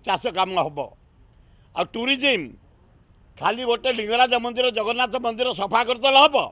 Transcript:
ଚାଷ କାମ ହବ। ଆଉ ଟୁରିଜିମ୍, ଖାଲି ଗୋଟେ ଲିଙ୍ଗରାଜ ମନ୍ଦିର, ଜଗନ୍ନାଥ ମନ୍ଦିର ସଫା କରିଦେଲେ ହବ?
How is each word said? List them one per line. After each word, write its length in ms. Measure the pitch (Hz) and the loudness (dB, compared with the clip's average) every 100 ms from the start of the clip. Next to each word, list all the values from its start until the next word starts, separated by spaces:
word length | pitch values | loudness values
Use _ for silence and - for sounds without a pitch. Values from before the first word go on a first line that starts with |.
| - | -2
ଚାଷ 180 | 190 240 | -2 -2
କାମ 280 | 180 190 180 | -2 0 0
ହବ। 200 | 151 143 123 - _ _ - _ _ - _ - | -2 -6 -10 -12 _ _ -20 _ _ -20 _ -8
ଆଉ 100 | 180 | -6
ଟୁରିଜିମ୍, 600 | 226 247 269 277 226 127 - _ _ _ _ _ _ _ - | -4 -2 0 0 0 -4 -16 _ _ _ _ _ _ _ -4
ଖାଲି 260 | 165 233 | -2 -2
ଗୋଟେ 260 | 247 233 262 | -2 0 0
ଲିଙ୍ଗରାଜ 420 | 240 214 240 254 247 | -2 -2 2 2 2
ମନ୍ଦିର, 320 | 240 233 254 | -2 -2 -2
ଜଗନ୍ନାଥ 420 | 226 214 240 247 247 | 0 -4 -2 -2 -2
ମନ୍ଦିର 340 | 240 220 254 | -4 -2 -4
ସଫା 300 | 185 196 226 | -2 0 0
କରିଦେଲେ 360 | 240 247 269 269 | 0 0 4 6
ହବ? 180 | 302 277 139 | 6 4 -2